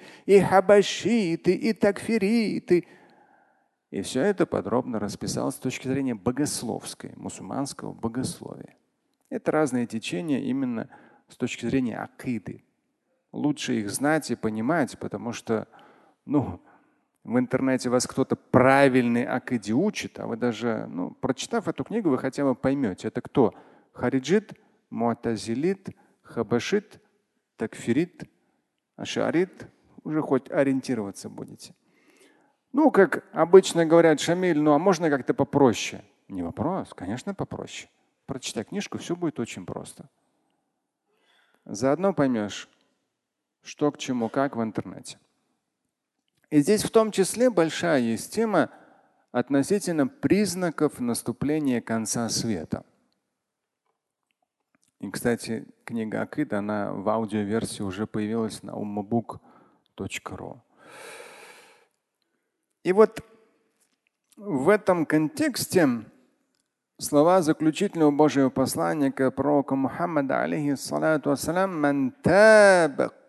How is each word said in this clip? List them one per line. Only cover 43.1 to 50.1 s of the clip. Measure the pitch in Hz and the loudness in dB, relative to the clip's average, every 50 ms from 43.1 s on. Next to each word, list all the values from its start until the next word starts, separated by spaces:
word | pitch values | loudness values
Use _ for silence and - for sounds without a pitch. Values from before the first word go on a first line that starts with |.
| _ _ _ _ _ _ _ _ _ _ | _ _ _ _ _ _ _ _ _ _
что | _ - - - 151 147 | _ -20 -6 -4 -2 -2
к | 139 - | -2 -4
чему, | - - 127 123 113 110 | -6 -6 -4 -4 -4 -2
как | - 135 135 143 - | -2 -2 -2 -2 -2
в | 117 113 | -4 -6
интернете. | 113 98 - - 95 87 90 - - - - _ _ _ _ _ _ _ _ _ _ _ _ _ _ _ _ _ _ _ _ _ _ _ _ _ _ | -4 -6 -8 -8 -10 -14 -16 -16 -18 -20 -20 _ _ _ _ _ _ _ _ _ _ _ _ _ _ _ _ _ _ _ _ _ _ _ _ _ _
И | 156 147 | 2 2
здесь | 143 170 214 208 - | 4 4 2 2 0
в | - | 2
том | - 226 220 214 | 2 2 2 4
числе | 196 - 190 - - 208 247 254 | 2 0 0 0 2 2 2 4
большая | 214 175 165 160 - - - 170 160 131 | 4 2 0 0 0 -2 0 0 2 2
есть | 120 113 113 107 - - - | 2 0 -2 -4 -6 -6 -4
тема | 208 233 220 202 165 120 - - - - _ _ _ _ _ _ _ _ _ | -2 0 2 2 2 2 0 -4 -12 -20 _ _ _ _ _ _ _ _ _
относительно | - 123 123 - 139 139 135 - 190 208 - 185 170 156 139 | -4 -4 -2 0 0 0 2 2 0 0 0 -2 -2 -2 -2
признаков | 127 | -2